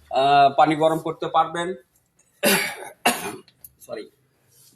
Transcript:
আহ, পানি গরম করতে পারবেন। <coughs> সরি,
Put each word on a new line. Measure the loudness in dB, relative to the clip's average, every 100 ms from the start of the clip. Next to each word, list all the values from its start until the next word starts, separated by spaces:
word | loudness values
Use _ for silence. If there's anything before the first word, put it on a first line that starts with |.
| -6
আহ, | 0 4 6 4
পানি | 4 2 4
গরম | 0 0
করতে | -4 -8 -2
পারবেন। | 0 0 -4 -8 -10 _ _ _ _ _ _
<coughs> | -2 -2 -4 -10 -18 -6 -4 -4 -8 -14 -20 _ -20 _
সরি, | -16 -16 -16 _ _ _ _ _ _